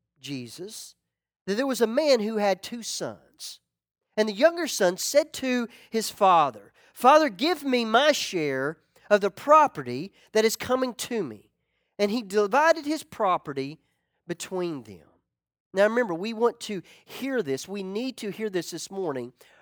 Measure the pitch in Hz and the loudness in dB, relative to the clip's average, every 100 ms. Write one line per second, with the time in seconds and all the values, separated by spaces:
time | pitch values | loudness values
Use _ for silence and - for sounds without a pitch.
0 | _ _ 131 131 117 156 202 - - _ | _ _ -12 -12 -12 -16 -16 -16 -18 _
1 | _ _ _ _ - 202 269 220 220 254 | _ _ _ _ -6 -4 -2 0 0 2
2 | 302 240 208 214 202 185 - 233 - - | 4 2 2 0 0 -2 -6 -12 -10 -8
3 | 139 101 _ - - - _ _ _ _ | -8 -10 _ -18 -18 -18 _ _ _ _
4 | _ - 220 196 320 339 294 - 180 185 | _ -2 -2 4 2 2 -4 0 0 0
5 | - 285 320 - 262 247 226 - - 226 | 0 0 0 -4 -2 -2 -4 -12 -6 -6
6 | 214 - 190 170 139 - - _ _ - | -4 2 4 6 4 -2 -20 _ _ 2
7 | 247 311 294 180 302 330 277 247 220 226 | 6 6 4 0 -2 -2 0 0 2 4
8 | 302 - - 180 143 131 143 165 _ _ | 4 2 -2 -4 -2 -2 -4 -6 _ _
9 | - 208 196 - 277 311 285 151 123 123 | 0 2 2 -2 6 6 6 0 -8 -8
10 | 190 _ _ 220 220 - - 262 254 - | -10 _ _ 2 2 0 -2 -2 -2 -6
11 | - 226 143 101 _ _ _ _ _ - | -6 -4 -6 -10 _ _ _ _ _ -4
12 | 208 240 196 208 208 262 320 320 285 311 | -2 -2 -2 0 2 4 4 2 -2 -6
13 | - - 196 165 156 139 135 156 _ _ | -6 -2 0 0 -2 -8 -8 -10 _ _
14 | _ _ 170 170 - 185 175 143 110 87 | _ _ -12 -10 -8 -6 -6 -8 -12 -20
15 | _ _ _ _ _ _ _ 190 214 240 | _ _ _ _ _ _ _ 2 2 2
16 | 220 165 220 220 233 - - 190 - - | -2 -2 -4 0 0 0 -8 -8 -10 -20
17 | - - 269 254 147 135 - 202 190 208 | -18 -10 -6 -4 -2 -4 -6 -10 -8 -6
18 | 262 - 208 196 214 180 - 208 - 196 | -8 -8 -10 -6 -6 -4 -6 -12 -10 -6
19 | 170 131 123 _ _ _ | -4 -6 -8 _ _ _